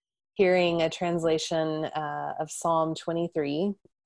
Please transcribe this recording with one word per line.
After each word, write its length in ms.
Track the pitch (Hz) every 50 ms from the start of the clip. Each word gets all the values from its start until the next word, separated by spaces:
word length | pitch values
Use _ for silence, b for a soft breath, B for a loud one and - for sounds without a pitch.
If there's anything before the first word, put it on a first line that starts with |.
| _ _ _ _ _ _ _
hearing 460 | - 196 180 180 180 180 170 170 170
a 80 | 160 165
translation, 1000 | - - 180 170 170 170 165 165 160 156 - - 170 160 160 156 156 156 156
uh, 480 | - - 156 151 147 147 147 147 147 - -
of 140 | 160 156
Psalm 420 | - - - 170 165 160 160 160 160
twenty-three 800 | - - 175 165 165 170 170 - 160 147 143 147 156 196 202 196 - _ _ _ _ _